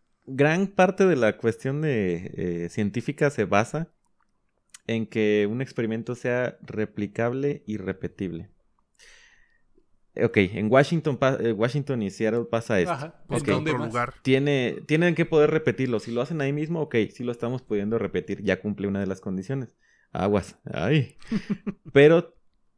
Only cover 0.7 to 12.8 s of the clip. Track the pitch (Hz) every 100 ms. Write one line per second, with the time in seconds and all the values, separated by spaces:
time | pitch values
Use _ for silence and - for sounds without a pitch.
0.7 | - 185 190 190 143 110 - 117 110 135
1.7 | 143 156 120 92 85 95 - 92 85 85
2.7 | - 104 98 - 139 143 139 95 101 113
3.7 | 156 165 _ _ _ _ _ _ _ _
4.7 | - - 113 107 113 107 104 104 120 135
5.7 | - 113 110 117 120 127 123 123 - -
6.7 | 107 107 - 101 107 120 131 143 - -
7.7 | 104 95 92 82 - 95 82 98 _ _
8.7 | _ _ _ - - _ _ _ _ _
9.7 | _ _ _ _ - 113 107 92 92 107
10.7 | 131 143 170 151 131 135 135 113 101 120
11.7 | 143 139 127 98 - 107 117 117 113 113
12.7 | 104